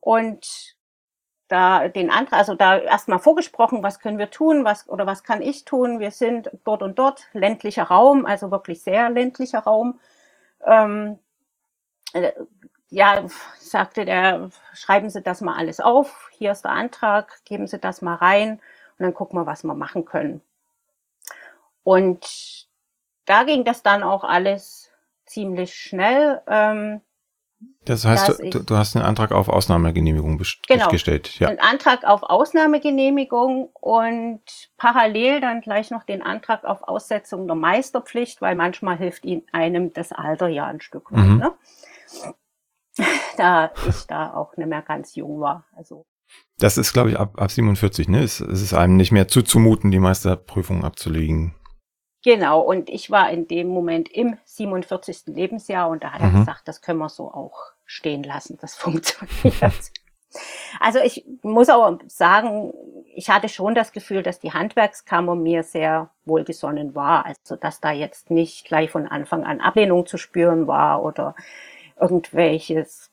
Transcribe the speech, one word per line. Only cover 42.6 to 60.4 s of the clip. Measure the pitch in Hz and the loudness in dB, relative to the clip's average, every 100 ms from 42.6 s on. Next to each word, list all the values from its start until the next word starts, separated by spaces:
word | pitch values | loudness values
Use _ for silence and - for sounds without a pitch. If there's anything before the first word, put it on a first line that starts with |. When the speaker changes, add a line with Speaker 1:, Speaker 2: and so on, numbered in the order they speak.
| _ _ _ - - 294 - - | _ _ _ -4 -2 -2 -6 2
Speaker 1:
Da | 180 175 160 - - | 4 4 0 -4 -4
ich | - - | -4 -4
da | 151 156 | -8 -8
auch | 156 151 - | -8 -10 -8
nicht | 160 | -8
mehr | 151 | -8
ganz | - 151 - | -8 -10 -10
jung | - 156 151 | -14 -12 -6
war, | 147 151 _ - | -6 -6 _ -20
also. | 165 147 160 _ _ - _ _ | -20 -20 _ _ _ -20 _ _
Speaker 2:
Das | 104 - | 0 2
ist, | - | 0
glaub | 135 117 | 2 2
ich, | 113 | 0
ab, | 101 - | -4 -4
ab | 98 | -4
siebenundvierzig, | - 110 98 101 - 80 | 0 0 2 0 0 0
ne? | 98 | 2
Es, | 147 - | 2 -4
es | - 95 | -6 -4
ist | 95 | 0
einem | 82 87 92 | 4 6 6
nicht | 90 | 6
mehr | 107 95 | 4 4
zuzumuten, | - - 113 113 110 101 | 2 4 6 6 6 4
die | 95 | 4
Meisterprüfung | 92 95 98 92 - - 90 90 | 4 2 0 -2 -4 -6 -4 -4
abzulegen. | 80 - - 80 78 80 80 - - - _ _ _ _ | -4 -8 -6 -2 0 0 -2 -8 -20 -20 _ _ _ _
Speaker 1:
Genau, | - 226 160 156 | 4 4 4 2
und | - 190 - | 2 -2 -4
ich | - - | -12 -2
war | 202 196 | 2 2
in | 170 165 | 0 -4
dem | 170 175 | -4 -4
Moment | 180 170 165 165 | -4 -2 -4 -4
im | - 240 220 | -2 -4 -4
siebenundvierzigsten | _ - 208 185 185 185 - 165 - | _ -10 -6 -6 -6 -10 -10 -16 -14
Lebensjahr | 151 180 226 - 190 170 | -6 -6 -6 -8 -4 -2
und | 165 | -4
da | - | -8
hat | - | 0
er | 101 | 2
Speaker 2:
Mhm. | 92 | 4
Speaker 1:
gesagt, | 113 - - | 0 -4 -14
das | 156 | -16
können | - 165 | -8 -6
wir | 156 | -6
so | - - | -10 -16
auch | - - - - _ _ | -14 -16 -18 -20 _ _
stehen | - 160 143 | -10 -8 -8
lassen, | 143 143 - - | -10 -12 -14 -18
das | 147 | -18
<laughs> | |
funktioniert. | - - 165 - - 196 - - - | -10 -6 -4 -6 -8 -10 2 2 4
Speaker 2:
<laughs> | 196 - - - _ _ _ - | 0 0 -8 -18 _ _ _ -20